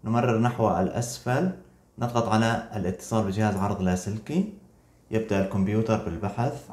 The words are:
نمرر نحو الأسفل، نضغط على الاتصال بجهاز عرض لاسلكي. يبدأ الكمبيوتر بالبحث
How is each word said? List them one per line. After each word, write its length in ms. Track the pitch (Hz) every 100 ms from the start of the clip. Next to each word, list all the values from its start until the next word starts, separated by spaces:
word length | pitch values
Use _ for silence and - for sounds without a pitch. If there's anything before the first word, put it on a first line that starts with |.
نمرر 360 | 107 120 123 113
نحو 400 | 120 123 110 87
الأسفل، 720 | 95 - 127 - 123 131 185 - - _ _ -
نضغط 280 | 120 120 113
على 420 | 110 113 113 - 107
الاتصال 500 | 90 92 - 113 98
بجهاز 300 | 98 107 95
عرض 260 | 101 95
لاسلكي. 720 | 92 90 - 107 - 160 202 - - - _ _ _
يبدأ 340 | 110 110 98 95
الكمبيوتر 600 | 98 95 107 113 110 87
بالبحث 600 | 82 101 - 123 - -